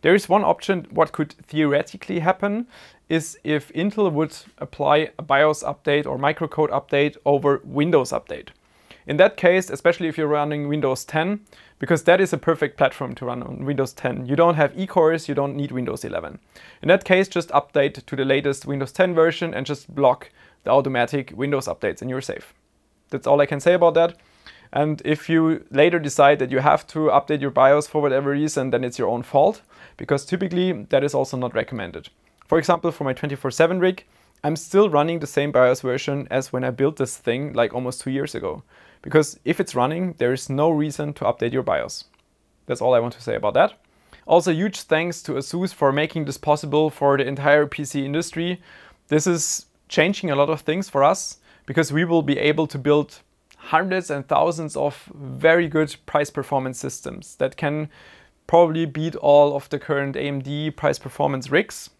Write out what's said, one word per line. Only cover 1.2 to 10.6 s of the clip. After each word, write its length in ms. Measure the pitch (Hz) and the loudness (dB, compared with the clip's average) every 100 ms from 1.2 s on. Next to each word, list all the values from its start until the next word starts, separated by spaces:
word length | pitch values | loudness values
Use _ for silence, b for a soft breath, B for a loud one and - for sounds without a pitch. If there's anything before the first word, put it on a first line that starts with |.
| 151 | -6
theoretically 880 | - - 147 151 143 - 196 - 185 | -6 -10 -2 0 0 -2 -12 -8 -4
happen, 480 | 165 190 202 208 240 B B B _ | -2 -2 -2 -4 -8 B B B _
is 260 | 160 156 - | -4 -4 -12
if 300 | - 151 - | -4 -4 -4
Intel 380 | - 190 208 202 | -4 -4 0 -2
would 220 | 147 156 - - _ | 0 -4 -6 -20 _
apply 520 | 143 - 143 151 156 _ | -16 -4 2 2 2 _
a 40 | |
bios 420 | 156 139 151 151 | 0 4 4 2
update 420 | - - - 147 143 | -6 -6 0 0 0
or 100 | 131 | -2
microcode 540 | 143 156 160 - 151 | -2 -2 -6 -2 -2
update 460 | 135 - 143 147 143 - | -2 -2 0 0 0 0
over 340 | 143 143 139 | 2 2 0
Windows 480 | - 131 156 160 127 | -2 -2 2 2 2
Update. 380 | - - - - _ b b b b - | -4 -8 -14 -14 _ b b b b -8
In 100 | 147 | 4
that 200 | 190 - | 4 4
case, 320 | 180 185 185 | 2 2 0
especially 380 | - 175 170 165 | 0 0 2 -2
if 100 | 151 | -2
you're 120 | 151 | -2
running 400 | 147 147 147 | 0 -2 -4